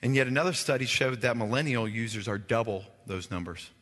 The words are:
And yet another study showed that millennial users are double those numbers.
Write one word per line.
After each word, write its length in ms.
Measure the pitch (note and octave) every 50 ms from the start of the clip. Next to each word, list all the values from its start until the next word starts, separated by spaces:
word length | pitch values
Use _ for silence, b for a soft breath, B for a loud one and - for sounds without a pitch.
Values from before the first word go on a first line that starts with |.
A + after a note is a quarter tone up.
And 140 | - A#2+ C3+
yet 120 | C3+ C3 B2+
another 260 | B2+ C#3 D#3+ F3+ F3
study 320 | - - - C#3+ B2+ C3
showed 360 | A#2+ - - D3 C3 B2+ A#2
that 160 | G#2+ B2 A#2 A#2+
millennial 500 | A2+ G#2+ A#2 C3 D3+ D3+ B2+ A#2+ A2+ A2
users 400 | G#2+ A2+ A2+ A2 G#2+ A2 G2+ A2+
are 100 | G#2 G2+
double 460 | G#2 - A#2+ A2+ A#2 A2+ G#2 F#2+ F#2+ - - _ -
those 260 | - G2 F#2 F2 -
numbers. 380 | F#2+ F2+ F2 E2+ F2 - - - - _